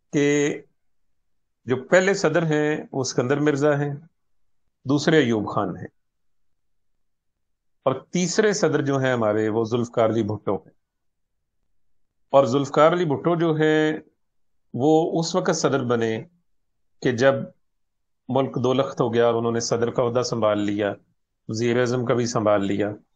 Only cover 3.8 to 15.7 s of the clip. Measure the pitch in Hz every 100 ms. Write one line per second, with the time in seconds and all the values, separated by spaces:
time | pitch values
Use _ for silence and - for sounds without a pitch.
3.8 | 147 143 - _ _ _ _ _ _ _
4.8 | 123 143 170 160 123 110 101 110 95 85
5.8 | - _ _ _ _ _ _ _ _ _
6.8 | _ _ _ _ _ _ _ _ _ _
7.8 | 135 131 - 175 180 - 208 202 160 147
8.8 | 139 139 131 123 107 107 110 110 110 120
9.8 | 117 - 110 113 101 104 - 95 - _
10.8 | _ _ _ _ _ _ _ _ _ _
11.8 | _ _ _ _ _ 139 127 139 139 147
12.8 | 160 175 170 131 165 170 170 156 156 156
13.8 | 156 - - _ _ _ _ _ _ 120
14.8 | 143 156 175 165 165 185 190 165 147